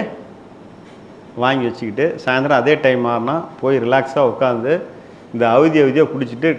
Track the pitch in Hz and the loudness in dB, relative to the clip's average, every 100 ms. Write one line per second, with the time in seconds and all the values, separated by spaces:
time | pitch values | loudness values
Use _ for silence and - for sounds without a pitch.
0 | 214 - - - - - - - - - | 0 -10 -18 -20 -20 -20 -20 -20 -20 -20
1 | - - - - 123 135 120 117 113 104 | -20 -20 -16 -2 0 0 -2 -4 -8 -2
2 | 160 - - 127 143 135 127 151 135 123 | -2 -2 -2 0 2 2 2 2 2 2
3 | 120 120 123 160 - - 131 135 117 135 | 0 -2 -2 -4 -6 -6 0 0 2 0
4 | 131 147 131 107 127 120 123 175 - - | 0 0 0 0 -2 0 -2 -4 -4 -16
5 | - - - 117 117 120 160 156 139 139 | -20 -20 -14 -2 2 4 4 4 2 2
6 | 151 123 123 120 160 | 0 -2 -8 -4 -2